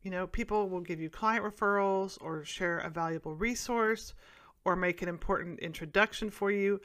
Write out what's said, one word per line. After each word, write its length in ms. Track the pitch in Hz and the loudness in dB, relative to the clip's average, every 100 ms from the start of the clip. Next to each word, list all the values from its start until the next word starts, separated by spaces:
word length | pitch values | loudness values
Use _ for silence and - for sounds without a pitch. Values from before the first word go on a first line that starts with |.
You 80 | 196 | -6
know, 140 | 180 185 | -4 -2
people 440 | - 214 214 196 | -2 2 2 2
will 120 | 180 | -2
give 180 | 175 160 | -4 -4
you 100 | 160 | -6
client 340 | - 220 226 | 0 2 2
referrals 720 | 208 - 202 202 196 190 190 - | 0 0 4 4 4 2 0 -4
or 240 | 160 160 151 | -6 -6 -6
share 340 | - 175 170 | -2 0 0
a 100 | 170 | -2
valuable 460 | 165 165 165 156 156 | -2 -2 -2 -6 -2
resource 800 | 226 240 - 233 220 220 - - - - - _ | -2 0 0 2 4 2 -4 -16 -20 -20 -20 _
or 120 | 190 180 | 0 2
make 260 | 180 175 | 2 0
an 80 | 180 | -2
important 500 | 170 - 190 175 160 | -2 0 0 -2 -6
introduction 720 | 170 160 160 196 220 - 214 | -8 -6 0 2 2 0 -6
for 220 | - 196 | -2 0
you. 280 | 202 196 202 | 2 2 0